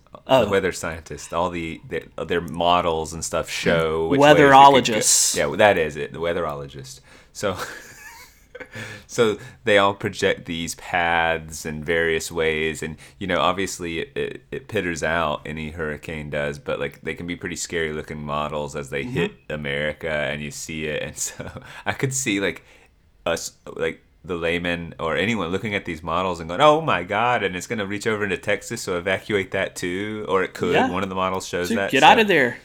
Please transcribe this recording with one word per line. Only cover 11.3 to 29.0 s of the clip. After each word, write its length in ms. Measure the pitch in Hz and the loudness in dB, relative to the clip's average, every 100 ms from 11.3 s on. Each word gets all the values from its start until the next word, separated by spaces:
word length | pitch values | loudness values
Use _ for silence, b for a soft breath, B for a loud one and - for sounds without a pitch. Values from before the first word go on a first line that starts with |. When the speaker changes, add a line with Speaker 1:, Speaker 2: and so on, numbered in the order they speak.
| 82 78 78 80 | 0 -4 -10 -8
Speaker 2:
in 180 | 78 | -6
various 480 | 76 82 82 80 - | -2 0 2 0 -2
ways, 500 | 85 80 78 80 76 | -2 0 0 -2 -4
and, 140 | 78 76 B - | -8 -10 B -10
you 80 | 95 | -2
know, 120 | 85 | 0
obviously 600 | 87 90 95 - 85 82 | 2 0 -4 -6 -6 -6
it, 120 | - - | -6 -6
it, 260 | 71 - - | -6 -8 -12
it 180 | 71 - | -12 -6
pitters 340 | 104 90 80 | -4 -2 -2
out, 400 | 80 85 78 - | -2 0 0 -4
any 260 | - 78 78 | -6 -10 -8
hurricane 580 | 82 76 73 - 78 73 | -8 -8 -8 -10 -10 -6
does, 280 | 73 73 73 | -4 -4 -6
but, 220 | 78 - | -6 -6
like, 220 | 71 - | -6 -8
they 120 | 80 | -10
can 120 | 78 87 | -8 -8
be 100 | 87 | -10
pretty 200 | 92 80 | -10 -10
scary 360 | - 85 80 | -6 -4 -4
looking 300 | 76 73 78 | -6 -8 -10
models 520 | 73 73 76 76 71 73 | -6 -4 -4 -4 -6 -8
as 120 | 69 | -8
they 120 | 71 | -6
Speaker 1:
Mm-hmm. 60 | 64 | -4
Speaker 2:
hit 200 | 85 90 - - | -4 -4 -6 -10
America 580 | 76 71 71 76 - 80 | -8 -4 -4 -4 -4 -6
and 300 | 76 71 73 | -4 -4 -6
you 100 | 73 | -8
see 360 | - - 78 76 | -10 -10 -6 -4
it, 160 | 71 | -4
and 160 | 73 - | -6 -8
<laughs> 0 | |
so 320 | - - 85 - B B | -8 -8 -14 -14 B B
I 80 | 104 | -8
could 220 | 104 131 | -4 -4
see, 260 | 131 113 101 | -2 -2 0
like, 240 | 92 - b b b _ _ _ 85 | -2 -4 b b b _ _ _ -4
us, 260 | 82 - - - - | -4 -6 -14 -14 -4
like, 240 | 80 76 _ _ - | -4 -4 _ _ -8
the 100 | 85 | -2
layman 580 | 82 85 87 87 82 - | 0 0 -2 -4 -6 -6
or 200 | 80 76 | -2 0
anyone 300 | 101 110 85 | 0 -2 -2
looking 260 | 92 110 | -4 -2
at 100 | 101 | -4
these 180 | - 78 | -4 -8
models 380 | 82 85 92 85 | -4 -2 0 -4
and 80 | 80 | -6
going, 140 | 90 | 4
"Oh 180 | 151 151 | 4 4
my 220 | 151 92 | 2 -2
God, 400 | 90 101 120 120 | 0 0 2 0
and 120 | 98 | -2
it's 120 | 90 - | -4 -6
gonna 180 | 110 | -6
reach 220 | 98 101 113 | -4 -4 -2
over 180 | 107 | -2
into 140 | 101 87 | -2 -2
Texas, 420 | - 101 - 113 | -2 -4 -4 -8
so 160 | - | -4
evacuate 540 | 87 | -2